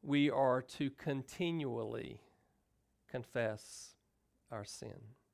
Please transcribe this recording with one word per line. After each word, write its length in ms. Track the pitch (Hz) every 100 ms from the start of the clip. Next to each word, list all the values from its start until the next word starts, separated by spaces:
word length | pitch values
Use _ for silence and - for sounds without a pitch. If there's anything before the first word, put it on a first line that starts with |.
we 280 | 143 143 143
are 320 | 131 135 127
to 280 | 123 - 139
continually 1300 | 139 - 139 127 - 170 170 139 113 110 117 - 107 _ _ _ _ _ _ _ _ _
confess 880 | 127 117 127 113 107 - - - _ _ _ _ _ _
our 140 | 113
sin. 360 | 104 - 117 87 107 123 _